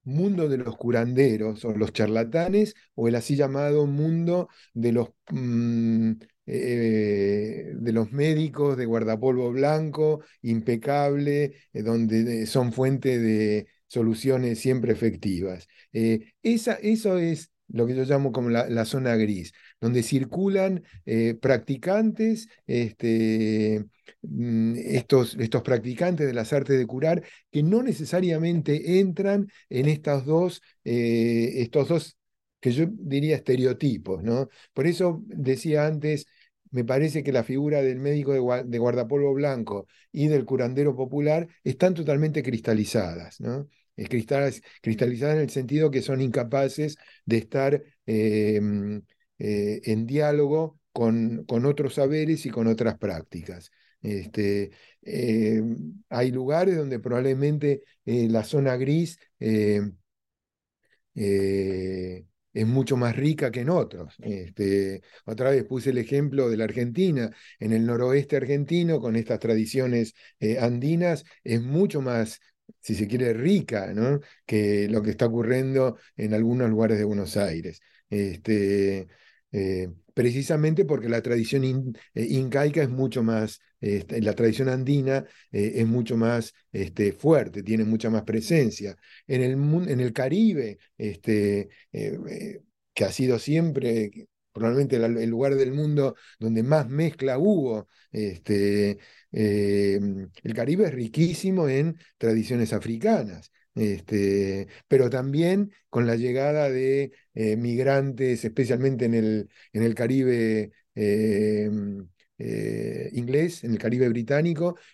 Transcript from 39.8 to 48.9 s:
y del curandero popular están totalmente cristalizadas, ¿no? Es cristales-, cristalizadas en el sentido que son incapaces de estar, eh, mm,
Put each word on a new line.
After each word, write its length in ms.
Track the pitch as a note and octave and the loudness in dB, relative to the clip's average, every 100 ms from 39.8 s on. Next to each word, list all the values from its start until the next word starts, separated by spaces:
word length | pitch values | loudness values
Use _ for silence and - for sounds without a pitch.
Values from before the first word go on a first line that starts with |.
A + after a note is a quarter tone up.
| - _ _ | -10 _ _
y 160 | - D3+ | 0 2
del 180 | D3 A#2+ | 2 2
curandero 500 | C3 A#2+ C3 C#3+ B2+ | 0 0 0 0 0
popular 520 | C3 C#3+ D3 D#3+ E3+ _ | -4 0 0 0 -2 _
están 320 | - B2 F#3 E3+ | -6 2 2 2
totalmente 480 | D3+ C#3+ D#3 D3+ | 0 2 2 0
cristalizadas, 960 | B2+ A#2 A#2 A2 G#2 A#2 F2+ E2+ F2 - | -2 -2 0 0 2 0 -2 -6 -14 -10
¿no? 260 | A#2 C3 D3 _ _ - | -8 -8 -10 _ _ -14
Es 120 | - | -6
cristales-, 560 | A#2+ A2 C#3 C#3 - - - | -4 0 0 0 -4 -14 -8
cristalizadas 540 | - A2 B2 A#2+ C#3+ D#3 | -4 0 0 0 0 0
en 60 | |
el 80 | C#3 | 0
sentido 420 | C#3 B2 D3 D#3 | -4 -2 2 2
que 100 | C3 | 2
son 200 | A2+ C3 | -2 -2
incapaces 760 | C3 A#2+ A#2 C3+ C#3 C#3+ D3+ - - - - | 0 -2 0 0 0 -2 -6 -8 -20 -10 0
de 120 | A2+ | 0
estar, 460 | - C#3 C#3 C#3+ D3 _ - | 0 0 2 0 -2 _ -2
eh, 560 | A2 A2 G#2+ G#2+ G#2+ | 0 2 2 2 2
mm, 360 | G#2 G2+ G2+ | 0 -2 -4